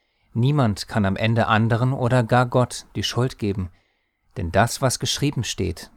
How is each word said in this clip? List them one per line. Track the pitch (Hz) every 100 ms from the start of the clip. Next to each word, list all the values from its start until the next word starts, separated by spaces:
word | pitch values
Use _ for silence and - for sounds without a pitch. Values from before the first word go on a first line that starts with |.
| _ _ _
Niemand | 113 127 147 117 98 -
kann | 117 98
am | 98
Ende | 110 117 104
anderen | 107 113 117 127
oder | 139 120 127
gar | 113 123
Gott | 123 131 120 - -
die | 110
Schuld | 107 117 127 -
geben, | 104 95 87 - _ _ _ _ _ -
denn | 85
das, | 95 113 -
was | 127 -
geschrieben | 123 - 139 143
steht, | 107 - 92 82 -